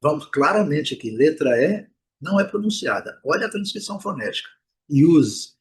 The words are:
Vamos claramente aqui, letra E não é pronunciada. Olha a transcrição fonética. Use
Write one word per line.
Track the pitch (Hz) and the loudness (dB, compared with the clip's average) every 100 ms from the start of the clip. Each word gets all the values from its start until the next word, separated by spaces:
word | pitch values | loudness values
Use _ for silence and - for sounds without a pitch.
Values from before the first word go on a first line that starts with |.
Vamos | 147 151 - | 0 0 -4
claramente | 139 143 208 202 147 151 | 0 2 2 0 0 -4
aqui, | 127 120 | -6 -8
letra | 110 143 156 135 120 | 2 2 4 0 2
E | 143 208 - _ _ _ | 2 0 -6 _ _ _
não | 143 196 | -2 0
é | |
pronunciada. | 196 208 214 214 - 101 - - | 0 -2 -4 -4 -4 -4 -6 -12
Olha | 127 175 220 | -4 -2 -2
a | |
transcrição | 208 202 208 - 202 | -6 -8 -10 -10 -10
fonética. | 202 165 107 - - _ _ _ _ | -8 -8 -8 -8 -12 _ _ _ _
Use | 143 156 165 117 - - _ | 4 6 6 4 -2 -12 _